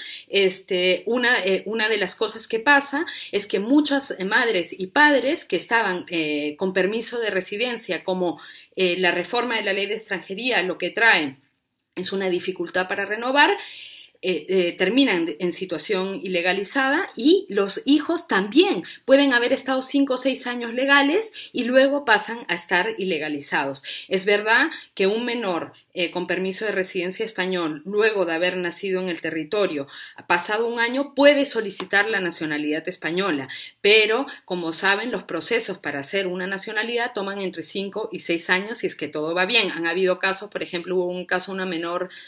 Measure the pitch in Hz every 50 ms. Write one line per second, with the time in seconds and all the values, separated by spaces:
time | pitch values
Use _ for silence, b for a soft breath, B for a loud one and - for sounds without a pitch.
0 | B B B B B - - 196 190 185 185 - - - 185 180 180 185 180 180
1 | - 214 240 247 240 240 247 214 180 196 190 185 - 190 220 226 214 220 220 208
2 | 190 185 - - 220 208 - 226 - - 226 220 226 294 285 277 277 - 277 285
3 | 349 B B B B B - 202 - - - 196 202 233 285 302 294 285 285 269
4 | 269 - - 190 185 196 220 247 247 226 208 180 165 - - - 185 185 - 285
5 | 294 294 285 247 233 269 339 - - - 190 165 - - 233 233 220 190 185 175
6 | - - 175 165 156 151 151 147 147 147 147 - 196 185 185 196 180 196 220 233
7 | 226 - 247 240 226 208 190 185 180 - 208 202 247 247 240 - - - 170 156
8 | - 190 185 185 180 170 147 B B B B B B B _ 185 185 175 175 185
9 | 180 175 - 180 175 - 240 240 240 247 226 220 202 202 190 202 202 202 220 208
10 | - - 196 170 - - 190 202 240 262 220 180 180 185 160 - 180 175 - 214
11 | 233 226 202 175 151 135 - - _ _ _ _ _ _ _ _ _ _ _ 180
12 | 185 - 196 196 190 190 175 180 - 190 185 - 170 170 - 185 185 185 202 202
13 | 196 190 214 226 240 262 262 294 302 359 403 B B B B B B B B B
14 | B B B _ - 185 180 156 - - 190 190 175 175 170 - 185 190 233 269
15 | 277 240 190 170 170 165 147 - 180 175 165 - 190 180 170 151 - - 202 185
16 | 190 196 196 156 185 196 185 170 170 185 185 202 202 - - 269 269 269 285 349
17 | 392 - - - 233 302 370 392 - - 202 202 196 196 - - - 240 294 302
18 | - - 339 330 - - 233 190 196 208 214 302 392 403 320 180 B B B B
19 | _ - 269 277 285 277 247 233 240 247 269 254 - 269 262 262 262 - - 277
20 | 277 269 254 254 - 269 262 254 - 247 240 240 240 233 233 254 277 277 285 285
21 | 277 277 330 440 440 - B B B B - 240 226 240 254 262 269 269 285 285
22 | 285 240 214 208 - 226 226 240 - - 175 175 - - 190 175 - 226 - -
23 | 196 185 165 143 156 151 147 143 147 - 175 160 139 139 135 - B B B B
24 | B - 190 185 185 208 208 208 208 220 233 254 294 320 B B B B _ -
25 | 190 196 214 226 247 240 233 247 220 190 170 160 - - b b b _ - 190
26 | 170 160 - 180 180 - 175 175 190 190 190 - 220 208 190 190 185 185 - 185
27 | 170 185 185 - 220 220 - 190 180 185 185 175 170 151 156 147 - 190 208 208
28 | 220 220 220 196 175 165 165 165 180 180 180 185 180 170 - - 202 196 185 185
29 | 185 185 165 - - 160 160 165 156 156 214 208 196 - 156 143 135 B B B
30 | B B B - - - 175 185 - - 208 220 233 233 240 233 233 247 247 269
31 | 277 277 - 277 285 285 294 277 269 - - 226 214 196 - - 185 - 202 196
32 | 202 220 214 196 185 170 170 - 160 156 147 147 151 147 151 160 156 180 180 -
33 | - 160 170 185 202 190 151 135 131 B B B B B B _ - 202 214 220
34 | 214 214 220 254 277 B B B - - 185 180 165 160 165 - 196 190 202 208
35 | 226 247 220 185 - - 175 165 156 - 226 233 - - 185 - - 147 143 139
36 | 135 - - 196 190 180 180 185 180 196 196 185 - 226 214 214 220 226 240 240
37 | 226 247 - 202 202 196 196 202 190 180 180 165 156 - - 196 196 196 - 214
38 | 220 - - 151 - - 170 165 - - 185 185 202 214 233 - - 165 - -
39 | 156 - - 151 151 160 170 180 185 196 240 226 202 170 139 165 170 165 170 190
40 | 190 180 180 180 190 190 180 - 208 202 - 180 165 - - 175 175 185 180 185
41 | 180 180 180 180 175 - 180 180 185 202 190 190 185 185 170 160 170 170 175 180
42 | 180 180 B B B